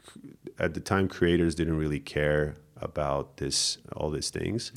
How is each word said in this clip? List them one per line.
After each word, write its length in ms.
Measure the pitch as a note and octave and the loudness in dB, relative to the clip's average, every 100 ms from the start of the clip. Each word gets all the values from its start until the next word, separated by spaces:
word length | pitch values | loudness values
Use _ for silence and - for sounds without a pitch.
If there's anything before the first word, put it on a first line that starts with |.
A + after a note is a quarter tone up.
c-, 280 | - - C#2 - - - | -20 -20 -20 -18 -14 -4
at 160 | F2 | -2
the 60 | E2 | -2
time, 280 | - G2 F#2+ | 0 2 2
creators 460 | - F2 F2 E2+ D#2 | 4 4 6 4 2
didn't 220 | D#2+ D#2 | 0 2
really 220 | D2+ C#2+ | 0 -2
care 560 | - D2+ D2 D2+ D2+ - - - | -2 0 2 4 2 -4 -16 -10
about 540 | - - D2 C#2 - - | -6 -2 0 -2 -4 -6
this, 400 | C#2 - - - - - | -2 0 0 -4 -8 -4
all 140 | D2+ | -2
these 220 | D2 - | -2 -4
things. 400 | - E2 A2 - | -4 -2 -2 -6